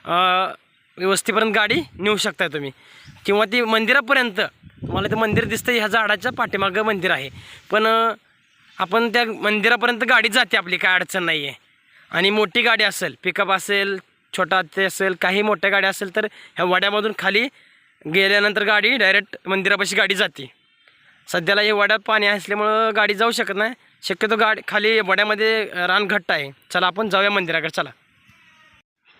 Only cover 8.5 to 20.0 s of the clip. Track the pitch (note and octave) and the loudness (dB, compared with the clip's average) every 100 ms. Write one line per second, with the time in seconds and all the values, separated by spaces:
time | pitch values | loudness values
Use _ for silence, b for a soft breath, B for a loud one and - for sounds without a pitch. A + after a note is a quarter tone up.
8.5 | _ _ - F3+ G#3+ A#3 A3 A#3 G#3 G3 | _ _ -8 -2 0 2 0 0 -2 -2
9.5 | G#3+ G#3 A#3+ A#3+ A#3 A#3 A#3+ A3 G#3+ A3+ | 0 2 2 2 0 2 2 2 0 0
10.5 | G#3+ F3 F3+ G3 F#3 F3+ F#3+ E3+ D#3+ C#3+ | 0 -2 -2 2 0 0 -2 -2 -2 -4
11.5 | C3 _ _ b b b D#3+ F#3+ G#3+ G#3 | -10 _ _ b b b 0 2 2 0
12.5 | A#3+ A#3 A3 G#3 - E3+ B2 F#3 F3 F#3 | 2 2 2 0 -2 -6 -6 -6 -2 0
13.5 | F#3+ - G3+ G3 F#3+ - _ _ - F3 | -2 0 -2 -2 -4 -10 _ _ -6 0
14.5 | F#3 F3 - F#3+ - F#3+ F3+ F#3 F#3+ G#3+ | 0 0 -2 -2 0 -2 0 0 0 0
15.5 | G3 G3 G3 F#3+ F#3+ G3 F3 G#3+ - - | 0 2 2 2 -2 -4 -4 -4 -8 -14
16.5 | - F3+ F3+ G3 G#3 G#3+ G#3 F3+ G3 B3+ | -4 0 2 2 0 -2 -2 0 0 -2
17.5 | b b b b b D3+ E3+ F#3+ G3+ G#3 | b b b b b -4 0 2 4 2
18.5 | G#3 G#3 G#3 G#3 C4 F#3+ G3 G3+ - - | 0 2 2 2 2 2 2 0 -8 -4
19.5 | F#3+ F#3+ G3 F3+ G3 | -2 0 0 0 0